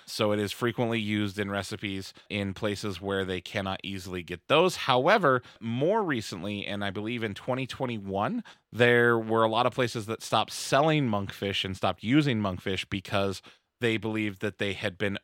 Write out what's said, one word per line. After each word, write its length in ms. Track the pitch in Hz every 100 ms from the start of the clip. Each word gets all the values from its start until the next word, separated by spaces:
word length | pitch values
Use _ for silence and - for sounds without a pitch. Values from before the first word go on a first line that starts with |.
| -
So 260 | - 107
it 80 | 104
is 120 | 101
frequently 480 | - 120 113 117 113
used 380 | 104 104 104 95
in 140 | 101
recipes 640 | 98 98 107 104 98 95 - _
in 240 | 104 98
places 460 | 90 110 98 107 90
where 240 | 98 98
they 160 | 92 92
cannot 420 | - 104 95 95
easily 400 | - 98 92 90
get 240 | 82 87 -
those. 300 | 143 180 -
However, 640 | - 127 147 214 151 127 - -
more 420 | 113 120 156 220
recently, 640 | 185 127 - 95 95 101 92
and 180 | 101
I 60 | 101
believe 340 | 95 107 120
in 100 | 110
twenty 340 | 98 - 127 127
twenty-one, 760 | - 131 113 98 98 113 233 - - _
there 440 | 104 120 120 120 117
were 260 | 110 113
a 60 | 113
lot 160 | 113 123
of 80 |
places 340 | - 120 120 104
that 160 | 110
stopped 280 | - 113 104
selling 560 | - - 139 156 156 131
monkfish 560 | 104 98 - 101 98
and 140 | 95 92
stopped 260 | 98 92
using 360 | 104 143 143 110
monkfish 440 | 104 90 101 95 -
because 520 | 98 - 101 98 92 - - _ _
they 160 | 120 110
believed 420 | 110 110 107 95
that 180 | 107 -
they 160 | 101
had 240 | 95 107 87
been 220 | 101 98